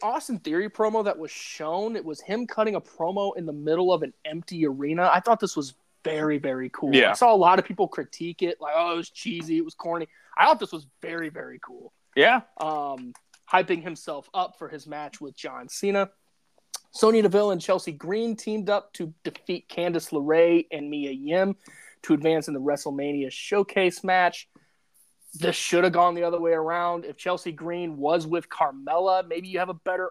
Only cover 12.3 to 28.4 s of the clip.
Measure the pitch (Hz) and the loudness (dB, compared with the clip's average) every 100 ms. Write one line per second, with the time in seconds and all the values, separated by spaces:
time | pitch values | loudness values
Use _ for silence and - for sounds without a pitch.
12.3 | 247 - - 156 151 143 135 247 - _ | 4 -2 -8 -6 -4 -4 -8 -12 -18 _
13.3 | _ - 180 190 175 175 156 - 143 - | _ 0 0 2 -4 -6 -12 -12 -12 -8
14.3 | 180 180 - 156 151 156 151 147 - 143 | -4 -4 -6 -14 -14 -12 -12 -12 -12 -16
15.3 | - 147 127 123 - 202 196 196 _ _ | -12 -14 -12 -14 -6 -2 0 -2 _ _
16.3 | _ _ _ _ - _ - 220 226 208 | _ _ _ _ -18 _ 2 4 6 6
17.3 | 202 208 180 180 180 - 147 160 214 233 | 4 2 0 0 -2 -2 -10 -6 -4 -2
18.3 | 220 220 214 190 202 - - 165 - 160 | -4 -6 -4 0 -2 -2 -10 -10 -8 -12
19.3 | - - 175 - - 175 170 - 151 143 | -10 -8 -8 -6 -4 -2 -2 -2 -4 2
20.3 | 160 170 170 - 156 147 147 139 135 147 | 6 8 6 2 -8 -8 -6 -6 -6 -2
21.3 | 180 196 190 - - - _ - 151 160 | 0 0 -2 -10 -20 -20 _ 0 2 4
22.3 | 160 156 139 143 143 151 139 143 143 131 | 2 0 -4 -2 -2 -4 -6 -4 -4 -6
23.3 | - - 202 202 202 180 175 190 185 180 | -8 -2 0 0 2 0 0 0 4 4
24.3 | - - _ _ _ _ _ _ _ _ | 0 -18 _ _ _ _ _ _ _ _
25.3 | 151 170 - - 175 180 170 175 170 170 | -4 -2 -2 0 4 4 6 4 4 -2
26.3 | 170 170 160 160 175 175 175 156 143 180 | 0 0 0 0 0 -2 -4 -8 -8 -4
27.3 | 180 180 151 165 175 175 147 147 170 156 | -4 -6 -10 -8 -6 -6 -4 0 0 0
28.3 | 170 | -4